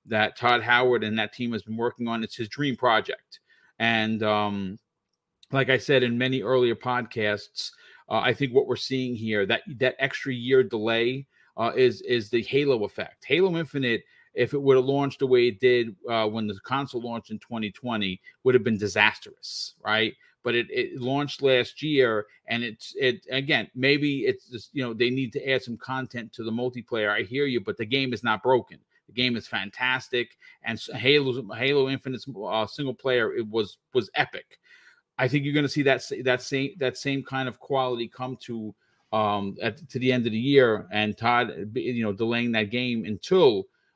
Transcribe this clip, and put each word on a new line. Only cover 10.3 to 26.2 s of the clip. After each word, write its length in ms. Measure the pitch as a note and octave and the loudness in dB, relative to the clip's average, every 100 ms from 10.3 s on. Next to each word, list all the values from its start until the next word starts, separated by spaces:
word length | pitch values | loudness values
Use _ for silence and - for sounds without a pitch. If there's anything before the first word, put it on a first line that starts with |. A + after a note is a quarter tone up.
year 300 | B2 B2 C3 | -6 2 4
delay, 640 | A#2 A2+ G#2+ A2+ A#2 C3+ C#3 _ _ - | 4 0 0 0 0 -2 -8 _ _ -4
uh, 160 | A2+ B2 | -2 4
is, 240 | B2+ G#2 | 4 2
is 280 | - A#2+ G#2 | -2 -2 0
the 140 | A#2+ | -2
Halo 400 | G#2+ C#3 C#3+ A#2+ | 0 0 2 2
effect. 400 | G#2 - F#2+ - - | -2 -6 -12 -12 -2
Halo 320 | D#3 F#3+ E3 | 2 2 0
Infinite, 460 | D#3 C#3+ B2+ A2 - _ _ | -4 -2 -2 -2 -4 _ _
if 200 | - A#2 | -2 0
it 80 | C#3+ | 2
would 140 | C#3 C3 | 4 4
have 100 | C3 | 4
launched 340 | C#3 C#3 - | 0 0 -2
the 80 | C3+ | 4
way 200 | B2+ A#2+ | 4 4
it 140 | G2+ | 4
did, 340 | B2+ B2 A2+ - A#2 | 4 4 2 -6 -4
uh, 180 | A#2 A2 | 0 0
when 180 | A2 G#2+ | -2 -4
the 140 | G2 | -6
console 380 | - C3+ C#3 B2 | -4 -4 -4 -6
launched 300 | A#2 A#2 - | -8 -8 -10
in 80 | G#2+ | -14
twenty 320 | - A#2 G#2 | -10 -8 -6
twenty, 480 | - B2 A2 G2 F2+ - - | -8 -6 -4 -4 -6 -12 -2
would 100 | B2+ | 4
have 100 | B2 | 4
been 140 | A2+ G#2 | 4 0
disastrous, 1000 | G#2 G#2+ G#2+ - - - - - - - | 0 4 4 2 -8 -18 -14 -12 -12 -8
right? 300 | - A2 A2 - _ _ | -2 0 0 -4 _ _
But 120 | A#2+ A#2 | -2 -2
it, 120 | A#2 | -2
it 320 | B2 A2+ C3+ | -2 -4 -4
launched 400 | B2 C#3 C#3+ - | -4 -2 -4 2
last 400 | C#3 B2+ A#2 - | 6 6 2 -4
year, 460 | D3+ C#3+ B2 G#2+ - _ - | 0 4 4 2 -4 _ -6
and 160 | A#2 | -4
it's, 320 | A#2 A2 - G#2 | -4 -8 -12 -2
it, 280 | C3 A2+ - | 0 0 -4
again, 400 | C3 C#3 C3+ G2+ B2+ | -4 0 0 -2 0
maybe 440 | C3+ D3 D3 C#3 | 2 2 2 0
it's 300 | C3 B2+ - | 0 -2 -6
just, 200 | A#2+ - | -16 -10
you 100 | C#3+ | -6
know, 120 | B2 | -6
they 160 | A2+ B2 | 0 0
need 240 | C3 B2+ | 0 -4
to 160 | C#3+ C3+ | -6 -2
add 140 | C3 | -2
some 120 | - A2+ | -4 -10
content 560 | - C3 B2+ B2 | -8 -8 -8 -10